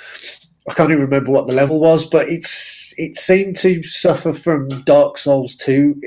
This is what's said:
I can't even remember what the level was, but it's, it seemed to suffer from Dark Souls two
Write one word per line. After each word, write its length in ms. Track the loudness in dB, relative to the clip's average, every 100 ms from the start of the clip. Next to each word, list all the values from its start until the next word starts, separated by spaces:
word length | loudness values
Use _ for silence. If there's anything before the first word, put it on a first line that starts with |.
| -20 -18 -18 -20 _ _ -6
I 60 |
can't 160 | 0 2
even 140 | 2
remember 280 | 2 0 2
what 140 | 0 2
the 80 |
level 260 | 0 2 4
was, 300 | 4 4 2
but 180 | 0 0
it's, 640 | -4 -6 -8 -10 -12 -14 -10
it 180 | -10 -4
seemed 400 | 2 2 0 -2
to 260 | 0 0
suffer 500 | -4 -2 0 0 -2
from 360 | -4 -2 -2 -4 -4
Dark 380 | 4 4 4 0
Souls 360 | 0 0 -2 -6
two 460 | 0 2 2 0